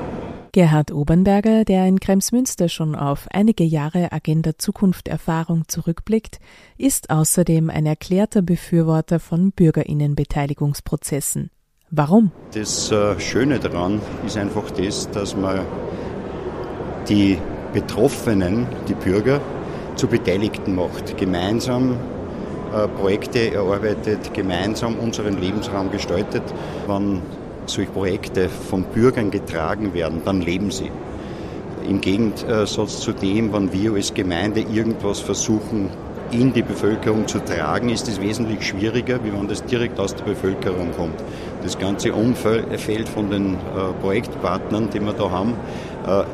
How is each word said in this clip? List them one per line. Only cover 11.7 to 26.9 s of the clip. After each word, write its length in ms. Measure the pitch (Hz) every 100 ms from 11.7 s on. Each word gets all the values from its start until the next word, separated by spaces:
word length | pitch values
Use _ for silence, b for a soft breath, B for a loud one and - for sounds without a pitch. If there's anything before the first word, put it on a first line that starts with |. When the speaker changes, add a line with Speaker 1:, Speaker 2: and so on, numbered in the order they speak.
| _ _
Speaker 1:
Warum? 420 | 151 147 214 202 - -
Speaker 2:
Das, 380 | 107 104 - -
äh, 280 | 107 104 90
Schöne 380 | - 202 165 120
daran 440 | 87 85 90 104 95 85 104
ist 100 | 104
einfach 340 | 98 98 -
das, 400 | - 95 95 92
dass 240 | 104 98 98
man 240 | 95 95 90 - - B B B - - - - - - - - -
die 300 | 104 98 87 - - -
Betroffenen, 920 | 104 - 98 135 - 120 101 90 110 123 - -
die 60 |
Bürger, 460 | - 98 98 113 147 - B B B B -
zu 100 | 98
Beteiligten 680 | 117 113 95 104 - -
macht, 420 | 90 85 - - -
gemeinsam, 800 | 95 87 95 113 120 123 127 123 - - - B B B -
äh, 120 | 107 104
Projekte 640 | - 98 104 - 123 113
erarbeitet, 800 | 92 95 101 107 101 110 98 -
gemeinsam 640 | - 95 87 101 110 117 110
unseren 420 | 113 110 104 92
Lebensraum 500 | 92 104 101 98 95
gestaltet. 520 | 98 - 87 - 120 - B B B
Wenn 360 | -